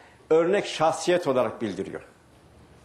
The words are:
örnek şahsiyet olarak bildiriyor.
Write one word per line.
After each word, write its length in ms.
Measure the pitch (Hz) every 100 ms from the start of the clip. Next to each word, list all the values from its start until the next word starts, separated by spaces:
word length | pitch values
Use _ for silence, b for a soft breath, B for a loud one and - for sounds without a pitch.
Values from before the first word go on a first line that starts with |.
| B B -
örnek 360 | 160 170 202 -
şahsiyet 640 | - 156 156 - 175 143
olarak 340 | 127 113 -
bildiriyor. 400 | 110 90 87 80 - _ _ _ - - - -